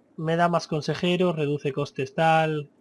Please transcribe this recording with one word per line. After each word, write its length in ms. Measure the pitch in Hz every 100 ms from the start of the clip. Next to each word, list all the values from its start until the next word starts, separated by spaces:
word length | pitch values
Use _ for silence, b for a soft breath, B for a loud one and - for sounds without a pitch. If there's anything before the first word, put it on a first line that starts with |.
| _ -
me 220 | 160 165
da 100 | 175
más 200 | 165 -
consejeros, 680 | 156 151 147 175 175 180 160
reduce 380 | 143 147 147
costes 420 | 135 143 - 135 -
tal, 540 | 160 160 160 151 147 _